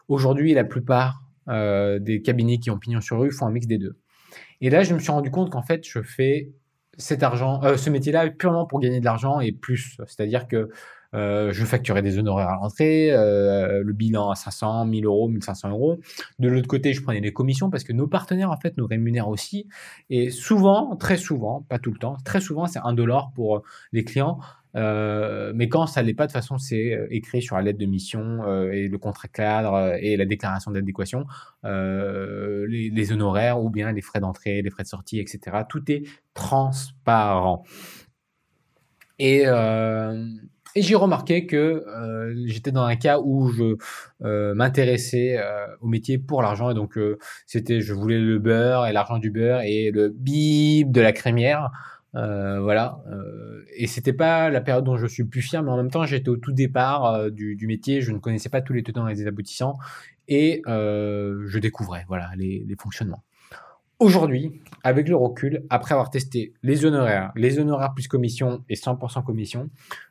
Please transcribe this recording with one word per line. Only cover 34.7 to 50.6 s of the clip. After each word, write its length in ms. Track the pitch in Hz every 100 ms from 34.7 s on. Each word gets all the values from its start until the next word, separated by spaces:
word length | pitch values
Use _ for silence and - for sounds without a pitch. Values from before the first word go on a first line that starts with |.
frais 120 | -
de 60 | 98
sortie, 300 | 95 - 110
et 80 | 98
cetera. 380 | 101 90 101
Tout 260 | 110 151 147
est 120 | 147 147 - _
transparent. 1300 | - - 135 135 131 - - - 113 104 95 92 87 - - - - - _ _ _ _ _ _ _ _ _ _ -
Et, 260 | 135 139 135
euh, 800 | 120 110 110 110 110 110 110 113 110 120 _ -
et 80 | 202
j'ai 120 | 180
remarqué 520 | 208 190 139 - 170 170
que, 400 | 151 156 160 -
euh, 460 | 113 113 113 113 117
j'étais 260 | 120 110 139
dans 140 | 131
un 120 | 120 117
cas 220 | 143 147
où 300 | 139 135 127
je, 300 | 117 110 107 - - - -
euh, 320 | 110 104 104
m'intéressais, 840 | 104 131 135 127 120 120 123 127 120
euh, 300 | 101 104 104 107
au 60 | 117
métier 320 | 113 - 131
pour 240 | 135 139
l'argent. 260 | 107 101 123
Et 60 |
donc, 240 | 113 104 110
euh, 180 | 104 104 - - -
c'était, 340 | 117 117 117
je 140 | 104
voulais 240 | 98 107 113
le 180 | 110 110
beurre 480 | 113 113 123 127 117
et 60 |
l'argent 240 | 104 101 117
du 140 | 110
beurre 320 | 107 117 123
et 280 | 107 107 110
le 200 | 107 104
bip 800 | 113 131 147 151 151